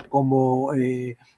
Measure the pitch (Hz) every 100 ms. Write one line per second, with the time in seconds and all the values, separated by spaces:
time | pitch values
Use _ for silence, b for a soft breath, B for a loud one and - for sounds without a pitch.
0 | - 139 135 135 131 127 135 143 127 127
1 | 123 120 _